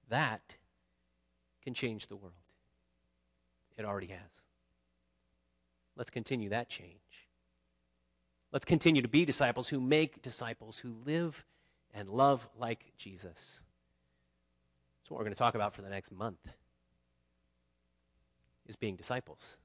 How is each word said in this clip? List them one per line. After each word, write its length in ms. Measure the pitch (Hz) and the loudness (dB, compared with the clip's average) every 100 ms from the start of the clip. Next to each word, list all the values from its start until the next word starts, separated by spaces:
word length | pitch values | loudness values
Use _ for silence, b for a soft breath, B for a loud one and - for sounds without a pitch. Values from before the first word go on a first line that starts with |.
| - | 0
That 480 | 120 147 110 _ - _ _ _ _ _ _ _ _ _ _ | 0 2 -2 _ -20 _ _ _ _ _ _ _ _ _ _
can 100 | - | -8
change 340 | 120 123 107 - | -4 -4 -4 -10
the 80 | 101 | -14
world. 180 | 98 87 _ _ _ _ _ _ _ _ _ _ _ _ _ - | -18 -20 _ _ _ _ _ _ _ _ _ _ _ _ _ -8
It 80 | 104 | -4
already 220 | 101 95 | -4 -6
has. 380 | 92 92 - - _ _ _ _ _ _ _ _ _ _ _ _ _ _ - | -12 -16 -20 -20 _ _ _ _ _ _ _ _ _ _ _ _ _ _ -10
Let's 140 | 123 | -8
continue 400 | - 113 131 104 | -6 -4 -4 -2
that 200 | 107 120 | -4 -4
change. 580 | - 90 92 _ - - _ _ _ _ _ _ _ _ _ _ _ _ | -10 -12 -20 _ -20 -20 _ _ _ _ _ _ _ _ _ _ _ _
Let's 140 | 139 - | -4 4
continue 360 | 165 170 151 | 6 8 8
to 60 | 120 | 6
be 180 | 143 170 | 6 4
disciples 440 | - 127 120 123 | 4 2 2 -2
who 100 | 143 | -2
make 420 | 127 151 156 - | 4 4 4 -2
disciples, 580 | - - 117 117 110 110 | -10 -6 -6 -8 -12 -12
who 160 | 123 113 127 | -10 -10 -2
live 400 | 160 170 147 - _ _ _ _ | 0 -2 -6 -18 _ _ _ _
and 160 | 104 98 | -12 -6
love 380 | 110 139 135 110 110 | 6 6 6 0 -8
like 360 | 120 117 - _ | -6 -6 -8 _
Jesus. 680 | - 95 92 82 - - - _ _ _ _ _ _ _ _ _ _ _ _ _ | -16 -14 -14 -12 -12 -12 -16 _ _ _ _ _ _ _ _ _ _ _ _ _
That's 120 | - | -12
what 60 | 127 | -4
we're 60 | |
gonna 120 | 107 98 | -4 4
talk 200 | 120 117 | 4 4
about 180 | 104 | -2
for 80 | - | -2
the 80 | 98 | -8
next 220 | 98 - | -8 -8
month, 340 | 92 113 90 - - _ _ _ _ _ _ _ _ _ _ _ _ _ _ _ _ _ _ _ _ - | -8 -8 -8 -18 -20 _ _ _ _ _ _ _ _ _ _ _ _ _ _ _ _ _ _ _ _ -16
is 100 | 107 | -6
being 200 | 110 92 | -4 -4
disciples 640 | - 127 98 76 - - | -4 -4 -6 -16 -16 -18